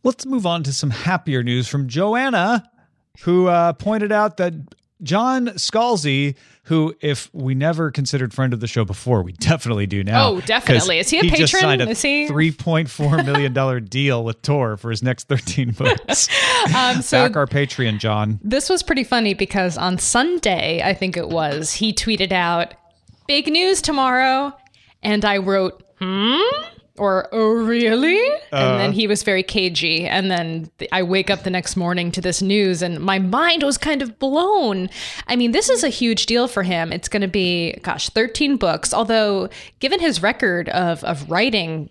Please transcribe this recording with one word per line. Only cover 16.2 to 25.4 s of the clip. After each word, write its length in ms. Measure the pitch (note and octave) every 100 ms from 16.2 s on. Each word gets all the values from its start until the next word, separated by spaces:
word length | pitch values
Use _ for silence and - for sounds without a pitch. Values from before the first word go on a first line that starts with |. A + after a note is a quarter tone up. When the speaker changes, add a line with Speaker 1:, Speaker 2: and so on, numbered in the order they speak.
| -
Speaker 2:
<laughs> 40 | C5+ C5 B4+ G#4+ B3+
Um, 240 | B3+ B3+
so 260 | - C4 B3
Speaker 1:
Back 100 | G3+
our 100 | C#3
Patreon, 520 | C#3+ C#3+ - A#2+ G#2
John. 400 | A2 G#2+ G#2+ G#2+
Speaker 2:
this 260 | G#3 C4 -
was 140 | F#4
pretty 200 | - C#4
funny 280 | A3+ A#3+ G#3+
because 460 | F#3 G3 G3+ F3+ E3
on 180 | F3+ F3+
Sunday, 840 | - A#3+ D4+ F4+ G#3+ F3+ - E3
I 80 | -
think 240 | F#3+ F#3 F3
it 140 | -
was, 420 | E3 D#3 D3 D#3
he 180 | - A3
tweeted 380 | G#3+ A3+ G#3 F#3+
out, 420 | F#3 E3+ E3+ E3+ - _ _ _ _ -
"Big 220 | C#4+ D#4
news 320 | D#4+ F#4 F#4+
tomorrow." 720 | - C#4+ C4 B3+ C4 C4 C#4+ C#4 _ _ _ _
And 220 | - G#3
I 140 | G#3
wrote, 440 | G3+